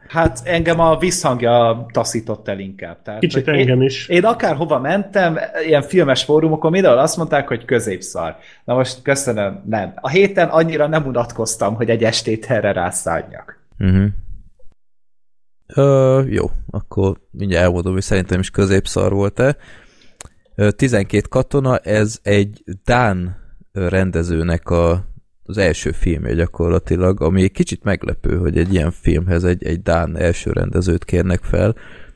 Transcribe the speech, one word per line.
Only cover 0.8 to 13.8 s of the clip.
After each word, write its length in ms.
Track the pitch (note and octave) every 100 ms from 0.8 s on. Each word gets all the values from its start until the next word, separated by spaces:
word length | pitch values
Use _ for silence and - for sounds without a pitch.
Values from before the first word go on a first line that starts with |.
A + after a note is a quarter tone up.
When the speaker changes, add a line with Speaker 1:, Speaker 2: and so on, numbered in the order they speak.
| E3 D#3
Speaker 1:
visszhangja 880 | F3+ - D3+ B2 A#2 A#2+ A#2 A2+ A#2+
taszított 560 | B2+ A2+ A#2 A2+ G#2+ -
el 120 | G2
inkább. 420 | G2 G2 E2+ E2+
Tehát, 180 | - G#2+
Speaker 2:
Kicsit 260 | F3 - B2+
Speaker 1:
hogy 80 | C#3
Speaker 2:
engem 220 | B2+ B2+
Speaker 1:
én, 40 | C3
Speaker 2:
is. 220 | - -
Speaker 1:
én 160 | F3 G#3+
akárhova 540 | A#3 G3 C#3+ D#3+ C#3
mentem, 580 | C#3 G3 G3 G3+ F3 D#3+ - E3 D#3+
ilyen 160 | D3
filmes 420 | - F#3 C#3+ B2
fórumokon 480 | - D3+ D#3+ D#3 D#3+
mindenhol 280 | F#3 F3+ B2
azt 160 | D#3+ E3+
mondták, 300 | D#3+ C#3+ C3+
hogy 180 | A#2+ -
középszar. 680 | B2 A2+ F#2 - F2 E2 - - - -
Na 80 |
most 280 | B2+ B2+ -
köszönöm, 640 | - C3+ B2+ G#2+ G2+ G2 G#2
nem. 280 | A2 F2+ -
A 140 | C3
héten 380 | F3 G3 F#3+ E3
annyira 380 | D#3+ E3 D3+ D3
nem 180 | D#3 C3+
unatkoztam, 680 | A#2+ A#2 - A2 - G2+ G#2
hogy 140 | A2+
egy 140 | A2
estét 420 | A2+ - - A2 -
erre 220 | A2+ G2+
rászálljak. 880 | F#2 F2+ - - E2 - - - - _
Speaker 3:
Mhm. 280 | -